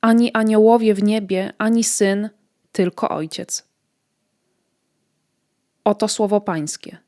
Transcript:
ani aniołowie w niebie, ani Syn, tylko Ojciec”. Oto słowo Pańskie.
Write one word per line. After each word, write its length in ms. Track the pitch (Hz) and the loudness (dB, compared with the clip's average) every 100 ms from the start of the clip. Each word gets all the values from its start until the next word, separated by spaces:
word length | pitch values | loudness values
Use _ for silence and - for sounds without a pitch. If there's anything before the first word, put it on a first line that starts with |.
ani 320 | 226 233 240 | 4 2 2
aniołowie 600 | 226 220 214 220 233 220 | 0 0 4 6 4 2
w 80 | 196 | 0
niebie, 500 | 208 220 196 185 196 - | 0 -2 -2 -4 -4 -4
ani 260 | 214 233 | 0 0
Syn, 460 | 226 - 196 196 214 _ _ _ _ | 0 0 0 0 -6 _ _ _ _
tylko 360 | - 180 - - | -4 -2 -2 -6
Ojciec”. 600 | 151 160 - 180 - _ _ _ _ _ _ _ _ _ _ _ _ _ _ _ _ _ _ _ _ _ _ | -4 -8 -10 -10 -12 _ _ _ _ _ _ _ _ _ _ _ _ _ _ _ _ _ _ _ _ _ _
Oto 240 | - 208 214 | -2 0 -2
słowo 320 | - 208 208 | -2 0 0
Pańskie. 580 | 202 165 151 - - - | -2 -6 -6 -10 -16 -20